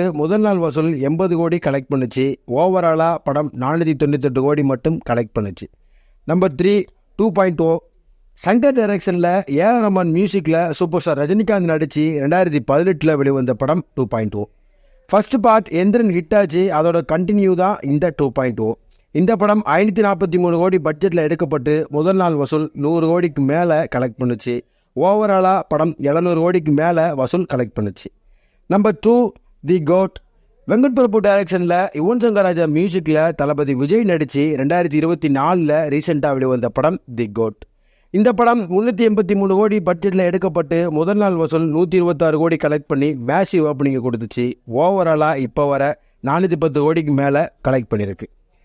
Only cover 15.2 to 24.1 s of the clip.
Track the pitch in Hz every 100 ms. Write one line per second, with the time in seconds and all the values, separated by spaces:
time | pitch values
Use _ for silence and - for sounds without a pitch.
15.2 | 214 247 233 220 - 160 196 233 220 175
16.2 | 165 214 185 165 190 156 165 170 139 160
17.2 | 180 208 190 180 185 208 139 147 170 -
18.2 | 139 127 127 113 110 113 _ _ _ 151
19.2 | 185 220 208 214 208 160 214 190 208 185
20.2 | 185 180 175 170 180 185 151 151 190 170
21.2 | 156 165 160 151 127 151 147 147 165 190
22.2 | 175 151 135 156 151 147 143 170 160 175
23.2 | 180 143 135 156 175 151 156 123 127